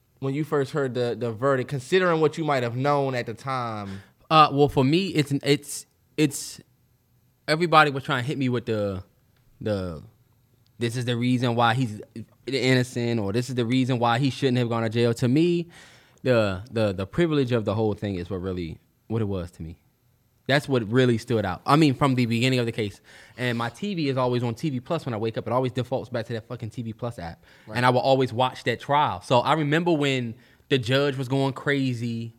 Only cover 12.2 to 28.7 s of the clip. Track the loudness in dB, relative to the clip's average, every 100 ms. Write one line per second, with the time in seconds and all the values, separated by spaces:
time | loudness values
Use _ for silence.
12.2 | -18 _ -6 0 4 4 2 -2 -2 0
13.2 | 0 -2 -2 -2 0 2 2 2 2 2
14.2 | 0 0 0 2 0 0 0 2 2 2
15.2 | 2 4 4 2 -2 -12 -20 -20 _ _
16.2 | 2 2 2 -2 -4 0 0 0 -4 0
17.2 | 2 2 2 0 0 0 0 0 -4 -4
18.2 | -6 -6 -4 -4 -6 -10 _ _ -6 -2
19.2 | -2 -4 -6 -10 -14 -14 _ _ _ _
20.2 | _ _ 0 0 2 0 2 4 4 2
21.2 | 0 0 0 -2 2 4 4 4 2 2
22.2 | 2 2 2 2 0 -2 -6 -8 -20 -20
23.2 | -18 -6 -2 -2 -4 -6 -6 -2 -2 0
24.2 | 0 0 -2 -2 -4 -4 -4 -4 -4 -4
25.2 | -4 -4 -2 0 0 -4 -4 -6 -4 -6
26.2 | -6 -8 -8 -10 -10 -8 -10 -8 -8 -8
27.2 | -12 -12 -20 -20 -8 0 2 4 4 2
28.2 | 2 0 -2 -2 -4